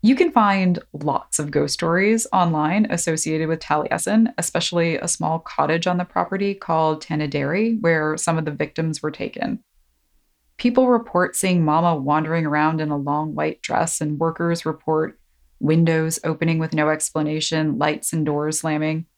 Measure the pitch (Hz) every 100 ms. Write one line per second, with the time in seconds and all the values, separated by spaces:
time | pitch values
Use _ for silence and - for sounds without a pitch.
0 | 214 269 349 254 208 196 185 175 - 147
1 | 147 131 - - 151 151 143 - 165 170
2 | 202 220 - 190 170 156 156 190 214 170
3 | - 160 - 156 156 160 - 151 - -
4 | - 214 226 - 170 165 - 175 170 160
5 | 170 - 160 165 - - 147 165 170 180
6 | 180 - 175 196 202 196 - 160 156 156
7 | - 151 151 143 139 180 226 226 165 165
8 | 151 156 - 160 156 143 151 - 160 156
9 | 156 160 - - - - _ _ _ _
10 | _ _ _ _ _ - 240 247 254 240
11 | 233 175 180 - 190 180 156 151 175 160
12 | 135 151 156 165 156 151 156 160 156 147
13 | 139 147 156 151 156 - - - 165 -
14 | 151 147 165 160 170 170 160 156 - 156
15 | 156 - _ _ _ _ 147 160 165 160
16 | 160 160 160 160 165 165 160 156 151 156
17 | - 160 151 156 156 160 156 147 156 151
18 | - 165 151 147 151 156 160 151 156 160
19 | 165